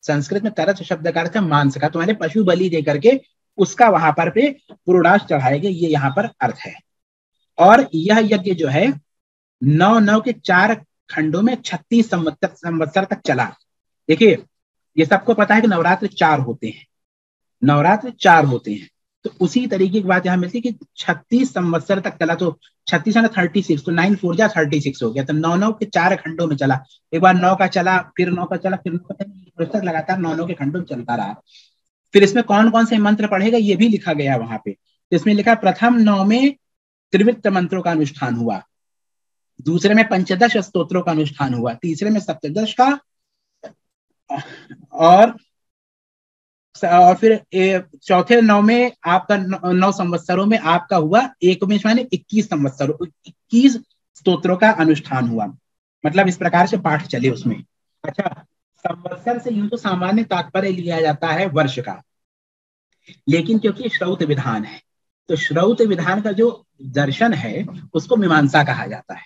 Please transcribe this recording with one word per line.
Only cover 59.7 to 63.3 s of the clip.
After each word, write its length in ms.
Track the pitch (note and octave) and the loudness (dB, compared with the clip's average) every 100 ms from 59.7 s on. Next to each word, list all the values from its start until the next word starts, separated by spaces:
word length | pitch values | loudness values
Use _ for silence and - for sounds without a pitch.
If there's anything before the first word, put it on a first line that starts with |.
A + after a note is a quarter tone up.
| A#3 | -4
सामान्य 460 | G#3+ F3+ F3+ G#3+ | -4 -2 0 0
तात्पर्य 460 | A3+ F3+ E3+ F#3+ G3 | 0 -4 -4 -4 -2
लिया 320 | F#3 E3+ E3 | -4 -4 -2
जाता 260 | D#3+ D3 E3 | -2 -2 -2
है 180 | D#3+ F#3+ | -4 -2
वर्ष 340 | D3+ D3 C3 | -2 -2 -4
का, 220 | A#2 F#2 _ _ _ _ _ _ _ _ _ _ _ - | -10 -14 _ _ _ _ _ _ _ _ _ _ _ -14
लेकिन 300 | - | -2